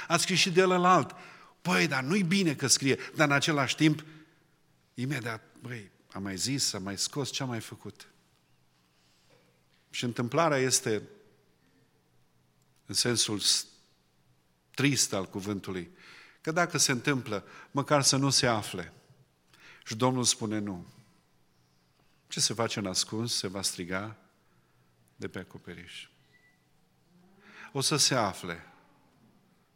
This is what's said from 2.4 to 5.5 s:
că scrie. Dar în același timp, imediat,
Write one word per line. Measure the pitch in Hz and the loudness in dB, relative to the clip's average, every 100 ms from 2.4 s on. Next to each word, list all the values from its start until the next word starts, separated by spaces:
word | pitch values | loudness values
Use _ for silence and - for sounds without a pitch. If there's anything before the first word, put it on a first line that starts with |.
| 175 | 2
că | 139 127 | 0 2
scrie. | - 139 165 - | 2 2 0 0
Dar | - 151 | 0 4
în | |
același | 143 151 147 127 - | 4 2 0 0 4
timp, | 156 151 - - - _ _ _ _ _ _ | 4 4 -4 -20 -20 _ _ _ _ _ _
imediat, | - 127 151 117 110 - | -8 -6 -6 -6 -10 -12